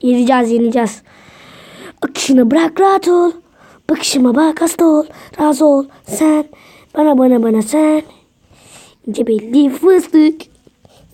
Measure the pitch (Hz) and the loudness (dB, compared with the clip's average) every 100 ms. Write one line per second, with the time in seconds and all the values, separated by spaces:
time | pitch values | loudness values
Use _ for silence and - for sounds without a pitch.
0 | 247 247 247 254 233 233 233 240 220 - | -2 0 2 0 0 0 0 0 -4 -6
1 | _ - - - - - - - - - | _ -20 -20 -20 -20 -20 -20 -20 -20 -10
2 | - - - 262 233 294 330 330 392 392 | -10 -6 0 2 2 2 0 0 0 0
3 | 359 349 349 339 - _ _ _ - 311 | 0 0 0 -4 -14 _ _ _ -6 -6
4 | - 277 247 240 320 311 330 - 330 302 | -4 0 0 2 0 -2 -4 0 0 0
5 | 311 - - - 302 285 302 277 269 - | -2 -10 -16 -4 -2 2 2 2 -2 -12
6 | - 302 311 302 302 - _ - _ - | -12 -2 0 0 -4 -12 _ -20 _ -2
7 | 302 262 254 247 226 220 214 302 311 311 | 2 2 2 2 0 -2 -2 0 0 -2
8 | 302 _ _ _ _ _ _ - - _ | -4 _ _ _ _ _ _ -20 -20 _
9 | - 208 233 214 220 262 285 262 339 370 | -10 -6 -4 -4 -2 0 0 0 2 2
10 | 339 320 302 311 - _ _ _ _ _ | 2 2 2 0 -10 _ _ _ _ _
11 | _ | _